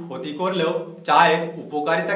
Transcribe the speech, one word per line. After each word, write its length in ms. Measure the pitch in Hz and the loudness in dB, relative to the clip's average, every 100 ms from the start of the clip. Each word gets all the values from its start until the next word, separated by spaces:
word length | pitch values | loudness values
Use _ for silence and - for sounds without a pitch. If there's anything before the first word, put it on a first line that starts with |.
ক্ষতি 280 | - - 151 151 | -6 -8 -8 -4
করলেও 320 | 185 185 165 170 127 - - | -2 0 0 -2 -6 -8 2
চায়ের 340 | 151 170 - - - | 6 6 4 -2 -8
উপকারিতা 540 | 135 147 156 165 170 | -8 -4 0 0 0